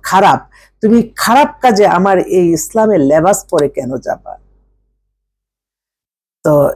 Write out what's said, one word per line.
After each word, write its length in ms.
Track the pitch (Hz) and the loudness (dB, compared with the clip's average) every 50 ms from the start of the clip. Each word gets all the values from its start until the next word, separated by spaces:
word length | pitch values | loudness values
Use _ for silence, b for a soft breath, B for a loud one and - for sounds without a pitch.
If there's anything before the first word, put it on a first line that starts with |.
খারাপ, 380 | - - - 190 202 180 139 - - _ b b b b b _ | -8 -2 0 2 4 2 2 0 -4 _ b b b b b _
তুমি 280 | - 220 226 233 226 - - | 0 2 2 2 0 -2 -6
খারাপ 380 | - - 220 226 262 294 285 - - | -8 -4 0 2 2 2 0 -2 -2
কাজে 260 | - 254 226 190 208 185 | 0 0 2 2 2 2
আমার 300 | - - 190 196 190 180 | 2 0 0 0 0 0
এই 340 | - - - 185 180 170 165 | -2 -2 -2 0 0 0 0
ইসলামের 460 | 156 - - - 226 220 220 208 175 | -2 -4 -6 -2 -2 0 0 2 0
লেবাস 460 | 139 135 147 160 156 185 208 - - - | 2 2 2 2 2 2 0 -2 -4 -4
পরে 180 | - 160 147 139 | -2 -2 -2 -2
কেন 280 | - - 135 120 135 123 | -4 -8 -10 -8 -10 -10
যাবা? 400 | 87 85 80 - _ - 50 - _ _ _ _ _ _ _ _ _ _ _ _ _ _ _ _ _ _ _ _ _ _ _ _ _ _ _ _ _ _ _ _ _ _ _ _ _ _ _ _ _ | -8 -8 -10 -10 _ -20 -20 -20 _ _ _ _ _ _ _ _ _ _ _ _ _ _ _ _ _ _ _ _ _ _ _ _ _ _ _ _ _ _ _ _ _ _ _ _ _ _ _ _ _
তো 260 | 160 151 147 139 - - | 0 0 0 0 -2 -4